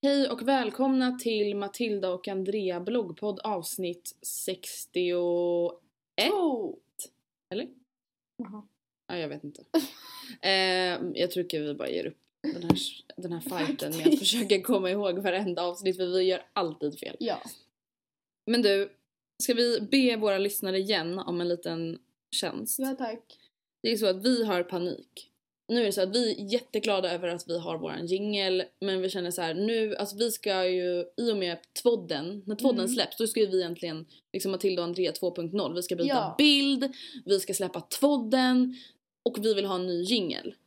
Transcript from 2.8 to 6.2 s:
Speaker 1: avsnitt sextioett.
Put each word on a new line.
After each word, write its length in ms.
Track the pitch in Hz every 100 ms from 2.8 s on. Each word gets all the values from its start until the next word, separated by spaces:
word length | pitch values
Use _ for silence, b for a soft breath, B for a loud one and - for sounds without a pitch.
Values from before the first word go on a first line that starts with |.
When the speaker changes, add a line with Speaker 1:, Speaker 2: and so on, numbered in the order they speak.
| 180 240 196 165 208 190
Speaker 1:
avsnitt 720 | 220 196 165 - 185 175 - -
sextioett. 1600 | - - - 185 - - - 180 180 175 175 175 175 175 175 175 _ _ _ -